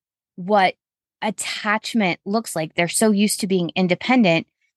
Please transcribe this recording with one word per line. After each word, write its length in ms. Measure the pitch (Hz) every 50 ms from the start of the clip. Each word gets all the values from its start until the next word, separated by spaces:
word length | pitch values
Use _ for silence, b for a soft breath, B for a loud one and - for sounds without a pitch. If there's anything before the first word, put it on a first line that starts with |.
| _ _ _ _ _ _ _
what 380 | 190 175 190 214 196 190 - - _ _ _ _ _ _ _ _ -
attachment 1000 | - 220 - - - - - - - 208 214 220 - - - 226 196 175 160 - -
looks 320 | 196 208 226 226 - -
like. 200 | 165 160 156 -
They're 120 | 170 175
so 240 | 165 - - 220 220
used 300 | 202 196 214 196 - -
to 60 | 214
being 240 | 180 190 180 170 - -
independent. 720 | 185 185 175 175 - - 233 262 254 214 170 165 160 - _ _ _ _ _ _